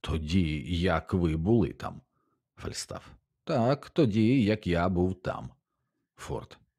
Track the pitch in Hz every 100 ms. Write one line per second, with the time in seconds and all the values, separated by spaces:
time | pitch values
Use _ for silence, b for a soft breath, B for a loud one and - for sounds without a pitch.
0 | - 80 76 95 82 76 69 87 90 82
1 | - 95 85 78 82 117 85 - - -
2 | _ _ _ _ _ - - - - -
3 | - - _ _ - 147 117 143 - -
4 | 131 104 110 135 104 107 92 85 90 87
5 | 92 92 - - - _ _ _ _ _
6 | _ _ - 127 - - _